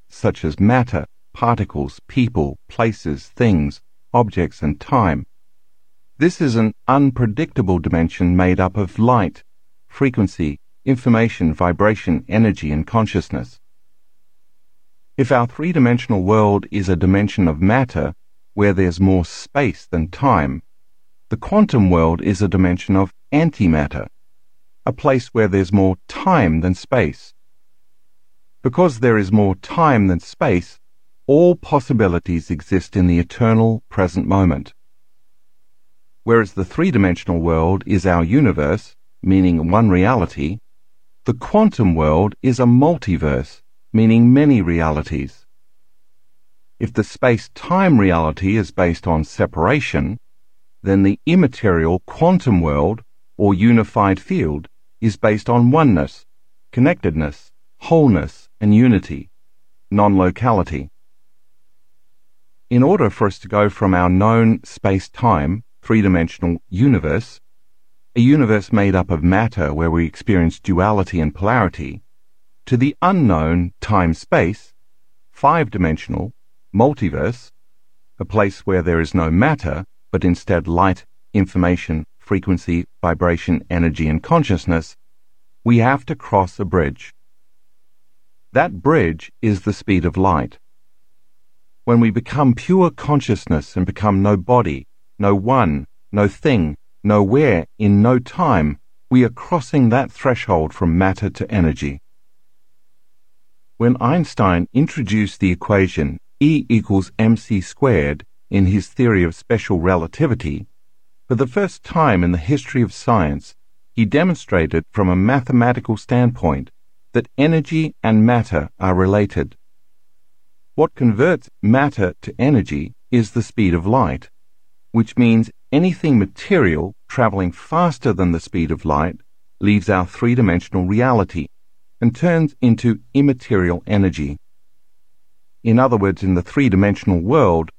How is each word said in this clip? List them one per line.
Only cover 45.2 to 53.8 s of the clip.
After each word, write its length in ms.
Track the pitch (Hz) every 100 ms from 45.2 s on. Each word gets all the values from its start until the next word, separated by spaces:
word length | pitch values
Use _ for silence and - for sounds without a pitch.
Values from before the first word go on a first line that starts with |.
| 67 - - - - - - - - - - - - - - -
If 120 | 110
the 120 | 117
space-time 960 | 104 - 127 110 - - - 185 185 123
reality 560 | 98 82 80 78 95 110
is 160 | 87
based 340 | - 87 82 92
on 160 | 80
separation, 960 | 76 - 95 - 90 147 - 76 69 117 - - - - - -
then 220 | 95 98
the 160 | 98 - 151
immaterial 720 | 185 143 - 104 82 80 92 -
quantum 540 | - 170 180 127 90
world, 420 | 80 71 82 113 - - - -
or 180 | 101
unified 640 | 92 117 113